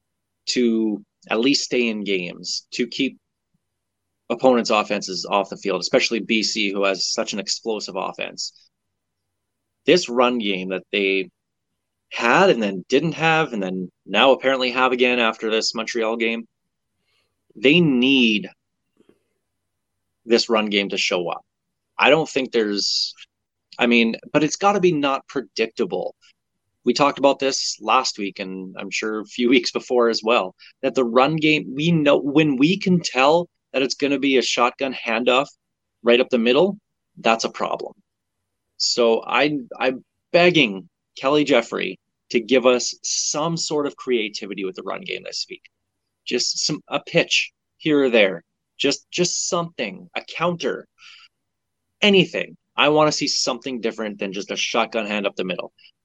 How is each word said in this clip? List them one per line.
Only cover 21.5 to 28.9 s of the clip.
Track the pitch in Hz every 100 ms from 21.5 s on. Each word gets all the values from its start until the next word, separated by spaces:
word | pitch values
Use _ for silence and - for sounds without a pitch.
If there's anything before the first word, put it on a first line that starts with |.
| _ _ _ _ -
I | 117
don't | 156 147
think | 143 127
there's, | 117 104 101 - - - - - _ _ _ _ -
I | 123
mean, | 120 113 - -
but | 147
it's | 147 -
gotta | 202 208
be | 180
not | 151 143 135 -
predictable. | 139 107 - 110 - 98 90 87 - _ _ _ _ _ _
We | 120
talked | 117 139 131
about | 139 135
this | 135 135 - -
last | 107 123 127 -
week | 98 95
and | 95 95 92 92
I'm | 101